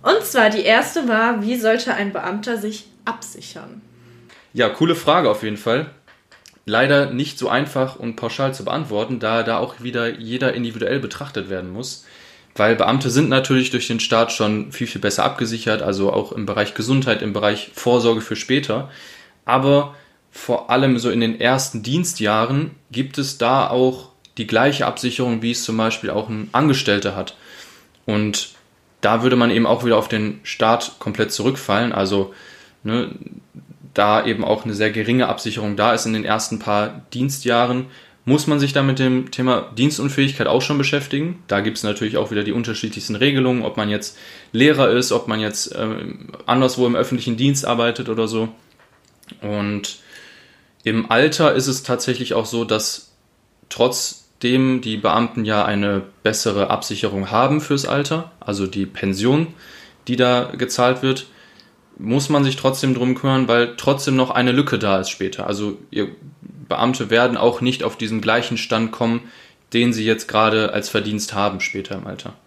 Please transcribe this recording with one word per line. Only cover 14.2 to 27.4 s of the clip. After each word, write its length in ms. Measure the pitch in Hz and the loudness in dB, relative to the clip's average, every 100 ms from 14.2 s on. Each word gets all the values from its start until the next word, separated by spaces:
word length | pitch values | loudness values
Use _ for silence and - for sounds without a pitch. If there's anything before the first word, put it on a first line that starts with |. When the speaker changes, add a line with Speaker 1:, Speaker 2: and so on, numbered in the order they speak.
| 117 | 2
Speaker 2:
schon 400 | - 107 107 107 | 0 0 0 -4
viel, 160 | - 120 | -8 -8
viel 120 | - | -2
besser 240 | 104 104 | -2 0
abgesichert, 560 | 101 - 113 113 113 110 | 0 0 -6 -4 -2 0
also 320 | - 98 98 | -2 0 0
auch 200 | 104 104 | 0 -2
im 120 | - | -8
Bereich 300 | 101 101 107 | -4 -2 -2
Gesundheit, 480 | - 113 135 131 107 | -4 0 0 2 -2
im 100 | 107 | -2
Bereich 380 | 101 104 101 - | 0 0 0 -8
Vorsorge 480 | - 123 123 117 110 | -4 2 4 4 2
für 140 | 110 | -2
später. 560 | 110 - 131 - 110 139 - - - - _ | -8 -2 -2 0 -4 -6 -16 -20 -20 -20 _
Aber 500 | - 131 135 143 143 - _ _ _ | 0 2 4 4 2 -10 _ _ _
vor 360 | - - 117 - | -14 -2 -2 2
allem 300 | 127 135 123 | 2 4 2
so 100 | 117 | 2
in 120 | 117 | 0
den 200 | 113 113 | 0 0
ersten 440 | 120 131 131 117 | 0 0 -2 -6
Dienstjahren 880 | 107 143 170 - 104 110 120 139 160 - _ | -2 -2 -2 -2 0 2 2 0 -2 -8 _
gibt 260 | 120 135 - | -6 -4 -4
es 220 | 139 - | -6 -2
da 320 | 117 135 - | 2 2 2
auch 400 | 127 131 127 - _ - - | 2 2 0 -14 _ -18 -12
die 100 | 110 | 0
gleiche 380 | 110 139 139 - | 2 2 2 -4
Absicherung, 540 | - 123 120 123 113 | -2 -4 -2 -2 0
wie 120 | 117 | -2
es 100 | 117 | -4
zum 140 | - 110 | -4 0
Beispiel 340 | 110 110 98 | 0 -2 -4
auch 180 | 101 107 | -4 -4
ein 200 | 107 104 | -8 -4
Angestellter 640 | 120 151 135 - 101 98 | 0 2 2 2 0 0
hat. 220 | 95 92 - | -6 -10 -12